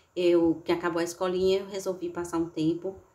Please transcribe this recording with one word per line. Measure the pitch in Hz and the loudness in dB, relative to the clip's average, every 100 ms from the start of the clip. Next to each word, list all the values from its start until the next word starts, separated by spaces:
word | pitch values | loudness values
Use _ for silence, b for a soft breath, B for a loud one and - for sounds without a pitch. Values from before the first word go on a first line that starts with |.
| B 180 | B 0
eu, | 175 175 165 160 | 4 6 4 2
que | - | -2
acabou | 170 175 170 | -2 0 -2
a | |
escolinha, | 170 - 185 185 190 196 | -2 -2 -2 2 2 2
eu | 196 | -2
resolvi | 202 190 185 175 | -6 -4 -4 -6
passar | 175 175 165 | -6 -4 -2
um | 165 | -2
tempo | 160 156 160 190 190 b | 0 0 0 -4 -10 b